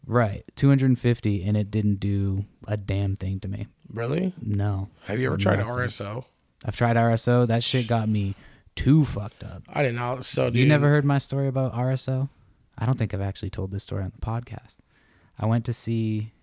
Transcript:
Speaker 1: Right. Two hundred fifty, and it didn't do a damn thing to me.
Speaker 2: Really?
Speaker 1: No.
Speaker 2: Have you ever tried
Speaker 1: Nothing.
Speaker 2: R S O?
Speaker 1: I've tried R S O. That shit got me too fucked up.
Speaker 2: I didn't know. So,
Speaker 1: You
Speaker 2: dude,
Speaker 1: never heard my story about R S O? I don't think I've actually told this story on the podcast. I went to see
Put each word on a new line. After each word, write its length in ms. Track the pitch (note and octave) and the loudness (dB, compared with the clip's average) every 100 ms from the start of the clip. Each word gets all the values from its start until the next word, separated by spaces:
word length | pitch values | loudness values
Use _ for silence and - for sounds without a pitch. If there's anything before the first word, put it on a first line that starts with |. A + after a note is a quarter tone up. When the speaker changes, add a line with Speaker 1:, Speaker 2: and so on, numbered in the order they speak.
| - | 0
Speaker 1:
Right. 380 | A2+ G#2+ G#2 - - | 0 0 -2 -12 2
Two 120 | C#3 | 4
hundred 300 | C#3 C3 B2 | 6 4 2
fifty, 440 | A#2+ A#2 G#2+ G2+ | 2 0 0 0
and 120 | F#2+ G#2+ | 0 0
it 140 | G2+ | 0
didn't 240 | G#2+ G#2 G2 | 0 2 0
do 460 | G2+ G2 G2 G2 G2+ _ - | 0 0 0 -2 -4 _ -6
a 80 | G#2+ | -6
damn 400 | G2 G2 G2+ G2 | -2 -2 -2 -2
thing 240 | F#2+ F#2+ | -4 -4
to 60 | F#2+ | -6
me. 200 | G2+ G#2+ _ - | -8 -10 _ -14
Speaker 2:
Really? 400 | A2+ A#2 D3+ F#3 F3 | -8 -2 -2 -2 -4
Speaker 1:
No. 480 | A2 G2+ G2+ F#2+ G2 _ - | -4 0 0 -2 -6 _ -6
Speaker 2:
Have 140 | G#2+ | -2
you 80 | B2+ | -2
ever 100 | C#3 | 0
tried 200 | G3 - | 2 2
Speaker 1:
Nothing. 120 | A2+ | 0
Speaker 2:
R 120 | B2 | -2
S 180 | B2 - | -4 -4
O? 240 | G#2 A2+ - _ _ _ - | -6 -10 -12 _ _ _ -8
Speaker 1:
I've 100 | - | 0
tried 220 | A#2+ A#2 | 2 4
R 140 | A#2 | 4
S 160 | A2+ - | 4 4
O. 180 | B2 A#2+ | 4 4
That 180 | A#2 | 2
shit 240 | - B2+ A2 | 2 0 0
got 220 | A#2 A2 | 0 2
me 260 | G#2+ G2 - - - _ - | 0 0 -4 -14 -20 _ -2
too 300 | B2+ D#3 C#3 | 4 4 4
fucked 380 | A#2 G#2 _ | -2 -8 _
up. 180 | - E2+ - | -16 -16 -8
Speaker 2:
I 120 | - | -2
didn't 140 | C#3 A#2 | -2 -2
know. 240 | B2 C3 | -4 -4
So, 240 | - - B2+ | -4 0 0
Speaker 1:
You 60 | |
Speaker 2:
dude, 160 | A#2+ C3+ | 4 6
Speaker 1:
never 200 | D3+ D3 | 6 6
heard 160 | D3 C#3+ | 4 4
my 120 | C#3 | 0
story 280 | - C#3 C#3 | 0 -2 0
about 260 | C3 B2+ A#2 | 0 -2 -2
R 160 | B2+ | -2
S 160 | C3 - | -2 -2
O? 200 | C3 C#3 _ _ _ _ - | -4 -4 _ _ _ _ -4
I 60 | A2+ | -2
don't 100 | B2+ | 0
think 160 | G#2+ | -2
I've 80 | G2 | -2
actually 300 | G2 - G2 | -4 -4 -8
told 180 | - F#2+ | -6 -6
this 120 | G2+ | -6
story 200 | - G2 | -6 -6
on 80 | F#2+ - | -6 -6
the 80 | - | -6
podcast. 520 | A#2 A#2+ G#2+ - _ _ _ _ _ _ - | -6 -8 -16 -16 _ _ _ _ _ _ -4
I 80 | A2 | 0
went 200 | A#2 A2+ | 0 0
to 80 | |
see 580 | A#2 - A2+ A2 G#2+ A2 _ | -6 -2 -2 0 -2 -6 _